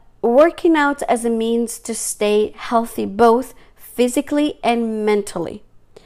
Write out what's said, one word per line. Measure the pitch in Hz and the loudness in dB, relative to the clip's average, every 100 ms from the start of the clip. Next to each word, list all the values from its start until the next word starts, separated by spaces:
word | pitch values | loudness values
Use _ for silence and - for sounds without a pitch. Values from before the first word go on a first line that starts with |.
| _ _ | _ _
working | 233 247 330 330 349 320 | 2 4 4 4 2 2
out | 285 285 - | 2 -2 -2
as | 240 | -2
a | 233 | 0
means | 226 226 233 233 - | -2 0 -2 -2 -8
to | - | -10
stay | 220 - - 208 208 214 - | -8 -8 -2 0 2 0 -6
healthy, | - 233 233 - | -2 -2 -2 -6
both | 208 196 233 233 262 - - | -6 4 4 4 0 -14 -20
physically | _ - - 247 285 285 294 294 - | _ -14 -2 0 0 -2 -2 -2 -2
and | - 233 226 220 | -2 -2 -2 -2
mentally. | 214 208 196 180 165 208 - - _ - | 0 0 -2 -8 -8 -10 -18 -20 _ -20